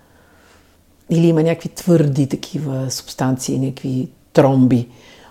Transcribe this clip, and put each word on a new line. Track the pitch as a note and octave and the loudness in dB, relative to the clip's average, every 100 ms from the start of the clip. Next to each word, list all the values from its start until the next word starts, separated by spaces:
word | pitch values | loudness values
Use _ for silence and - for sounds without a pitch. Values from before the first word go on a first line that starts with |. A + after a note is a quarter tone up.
| _ _ _ _ _ _ _ _ _ _ - | _ _ _ _ _ _ _ _ _ _ -2
Или | E3 E3+ | 2 4
има | D#3+ | 4
някакви | D#3+ E3 - | 2 -2 -6
твърди | - - E3 D3+ C#3 C3+ | -6 2 2 2 0 -2
такива | - - D#3 D3 C3 C3 | -4 -8 -8 -6 -6 -6
субстанции, | - - - C3 B2+ - C3+ | -10 -12 -6 -4 -2 -4 -4
някакви | C3 C3 C3+ B2+ C3+ - _ | -4 -6 -6 -6 -6 -12 _
тромби | - C#3 C3+ B2+ B2 A#2 - - - - | 2 4 4 4 2 -2 -12 -20 -20 -20